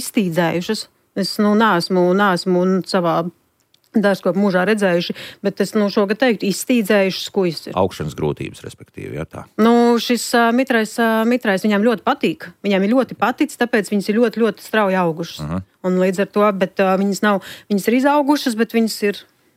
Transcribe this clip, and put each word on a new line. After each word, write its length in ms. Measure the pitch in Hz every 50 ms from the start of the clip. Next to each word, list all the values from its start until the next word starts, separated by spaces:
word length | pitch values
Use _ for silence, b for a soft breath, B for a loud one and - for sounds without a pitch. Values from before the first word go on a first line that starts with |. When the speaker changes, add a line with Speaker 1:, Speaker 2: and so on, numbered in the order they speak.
| 247
Speaker 1:
izstīdzējušas. 840 | - - - 208 180 160 170 175 165 160 170 180 - 220 214 - - _ _ _ _ _
Es, 200 | - 196 185 - -
nu, 160 | 214 208 208
neesmu, 540 | 214 226 220 196 170 165 - 196 180 175 180
neesmu, 560 | 180 196 208 202 185 - - 190 180 180 180
nu, 160 | 185 190 185 170
savā 380 | - - 196 175 170 160 165 165 180 - _ _ _ _ _ _ _ _ _ _ _ _
dārzkopu 460 | 226 190 202 196 190 - 190 165 185 202
mūžā 220 | 208 175 180 180
redzējuši, 480 | 190 220 214 202 190 175 175 175 - - B B B B
bet 240 | B B 202 190 - 202
es, 80 | 185 -
nu, 100 | 220 208
šogad 320 | 202 185 - 208 196 214 -
teiktu, 300 | - 254 226 180 - 202
izstīdzējušas 760 | 180 - - - 262 240 214 185 220 202 196 190 175 - - -
skujas 320 | _ 208 190 180 156 - -
ir. 140 | - - -
Speaker 2:
Augšanas 380 | 95 92 - - - 76 - -
grūtības, 460 | 76 76 71 - - - - - -
respektīvi, 480 | - - _ - _ _ - - - -
jā, 80 | 73 82
tā. 220 | - - - - - _
Speaker 1:
Nu, 400 | - 214 226 233 240 240 240 240 233 233
šis, 220 | - 247 226 - - -
ā, 160 | 240 233 233
mitrais, 460 | 226 240 269 - 247 226 220 214 - -
ā, 220 | 233 226 226 220 220
mitrais 400 | 226 247 254 - 226 196 190 -
viņām 220 | 214 208 202 202
ļoti 160 | 240 233 180 -
patīk. 460 | - 269 - - 196 156 - - - - _ _
Viņām 200 | 196 202 185 190
ir 80 | 202
ļoti 240 | 233 269 247 - 180
paticis, 460 | - - 220 247 - 311 262 - -
tāpēc 320 | 247 233 - 226 196 - -
viņas 160 | 202 180 -
ir 80 | 208 214
ļoti, 240 | 247 226 - 214 233
ļoti 240 | 220 196 - -
strauji 320 | - - 220 214 196 190 185
augušas. 460 | 180 170 160 160 170 165 - - -
Speaker 2:
Aha. 140 | 73 82 92 92 _ _ _ -
Speaker 1:
Un 160 | 185 185 185 185
līdz 220 | 190 190 175 196
ar 60 | 185 _
to, 140 | 208 208 214 202
bet, 300 | 190 196 185 - - 196
ā, 140 | 190 190 190
viņas 240 | 196 202 196 180 -
nav, 160 | 208 208 190 B B B B B
viņas 200 | B 208 196 175
ir 120 | - 220 262
izaugušas, 580 | 254 285 285 294 294 262 302 285 - 269 226 214
bet 160 | 226 220 -
viņas 240 | 233 226 214 - - -
ir 200 | 202 202 - - _ _ _ _ _ _